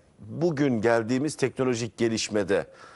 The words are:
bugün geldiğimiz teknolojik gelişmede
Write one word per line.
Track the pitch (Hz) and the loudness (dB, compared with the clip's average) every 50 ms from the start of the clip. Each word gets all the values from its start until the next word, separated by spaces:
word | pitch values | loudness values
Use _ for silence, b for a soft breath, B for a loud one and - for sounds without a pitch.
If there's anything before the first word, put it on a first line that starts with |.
| _ _ _ - | _ _ _ -20
bugün | 107 107 110 135 165 175 147 131 147 139 123 110 | -16 -12 -4 -2 0 0 2 2 2 2 2 2
geldiğimiz | 101 117 117 117 113 107 127 127 147 151 - | 2 4 4 2 2 0 0 -2 -2 -2 -2
teknolojik | - 139 120 - - 131 127 120 113 120 110 - | -2 -2 -2 -2 -2 -2 0 0 -2 -4 -6 -2
gelişmede | - 117 113 113 107 - - 107 104 98 85 101 85 76 B B B B B B | 0 0 0 0 0 -2 -2 -2 -2 0 2 0 0 0 B B B B B B